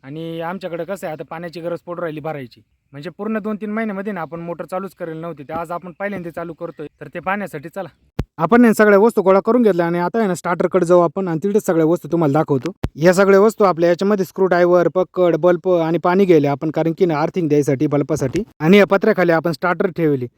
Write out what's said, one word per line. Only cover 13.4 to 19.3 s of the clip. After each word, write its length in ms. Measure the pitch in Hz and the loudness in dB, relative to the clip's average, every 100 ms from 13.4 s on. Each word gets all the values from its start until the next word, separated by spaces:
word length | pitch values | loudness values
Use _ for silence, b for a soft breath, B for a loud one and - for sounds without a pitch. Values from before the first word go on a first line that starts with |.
वस्तू 240 | 214 - | 4 4
आपल्या 240 | 202 160 170 | 0 2 0
याच्यामध्ये 340 | 175 196 208 | 2 0 0
स्क्रूड्रायव्हर, 640 | 185 - 190 175 175 175 170 | -2 -2 0 2 4 4 2
पकड, 420 | 185 185 - 175 165 | 0 -2 0 2 4
बल्ब 320 | 175 180 185 | 2 2 2
आणि 240 | 180 160 170 | 0 0 0
पाणी 260 | 180 180 | 0 2
गेले 240 | 196 165 143 | 4 4 4
आपण, 220 | 139 160 | -2 -4
कारण 220 | 156 160 160 | -2 -2 0
की 80 | 185 | 0
ना 140 | 147 | 0
अर्थिंग 280 | 165 190 160 | -2 -2 0
द्यायसाठी 380 | 147 147 135 151 | 2 2 0 0
बल्बसाठी. 560 | 147 139 151 135 165 220 _ | -2 -2 -4 -4 -4 -8 _
आणि 180 | 156 202 | 4 4
या 80 | 185 | 6
पत्र्याखाली 460 | 196 214 208 175 | 2 2 2 2